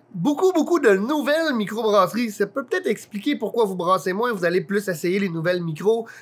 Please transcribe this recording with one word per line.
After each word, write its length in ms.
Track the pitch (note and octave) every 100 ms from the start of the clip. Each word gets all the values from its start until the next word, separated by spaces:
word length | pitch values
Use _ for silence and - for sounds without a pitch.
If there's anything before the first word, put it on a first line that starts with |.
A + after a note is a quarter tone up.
| _
beaucoup, 380 | F#3 G#3 D4 F#4+
beaucoup 260 | F4+ C4+ F4
de 120 | C4
nouvelles 640 | F#3+ A3 D4+ B3 D#4 D#4+
microbrasseries. 760 | A#3+ G3 A3 A3 G3+ F3+ G#3 A#3+
Ça 160 | G3+ G3+
peut 180 | C4+
peut-être 220 | - A4 E4+
expliquer 480 | G#3 - G#3 D4
pourquoi 300 | D4 A3 A#3
vous 100 | G#3
brassez 380 | F#3 E3+ F#3 F#3+
moins, 200 | F#3+ A#3+
vous 120 | G#3
allez 160 | E3+ F3+
plus 280 | D#3+ G3+ G3+
essayer 300 | E3 F3 G3
les 100 | G3
nouvelles 320 | E3 E3 F3+
micros, 440 | E3+ D#3 F#3 A3+ A3 -